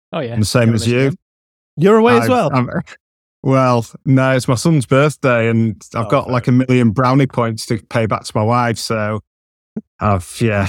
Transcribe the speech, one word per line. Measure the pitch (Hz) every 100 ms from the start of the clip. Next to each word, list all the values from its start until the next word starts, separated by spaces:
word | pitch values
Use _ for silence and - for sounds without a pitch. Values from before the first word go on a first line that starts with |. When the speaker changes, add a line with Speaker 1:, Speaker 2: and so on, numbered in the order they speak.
| _
Speaker 1:
Oh | 175
yeah. | 123 113
Speaker 2:
The | 107
same | 131 113
Speaker 1:
Gonna | 113
Speaker 2:
as |
Speaker 1:
miss | 104
it |
Speaker 2:
you. | 120 139
Speaker 1:
again. | 180 _ _ _ _ _ -
Speaker 3:
You're | 180 220
away | 226 240
as | 233
Speaker 2:
I've, |
Speaker 3:
well? | 254 165
Speaker 2:
I'm, | 127 123 175 - - _ _ _ _
well, | 139 135 127 123 113 - -
no, | 131 131 131
it's | 120
my | 127
son's | 170 160 120
birthday, | 135 151 - 135 117 113
and | 113 113 104 - 110
I've | 120
Speaker 3:
Oh, |
Speaker 2:
got, | 143 117
Speaker 3:
fair. |
Speaker 2:
like, | 123 117
a |
million | 127 127 127 117
brownie | 101 127 135 135
points | - 117 113 -
to | 113 -
pay | 120 110
back | 117
to | - 117
my |
wife, | 107 120 120 110
so | - 113 107 107 - _ _ _ _ - - _
I've, | 104 98 - -
yeah, | 117 101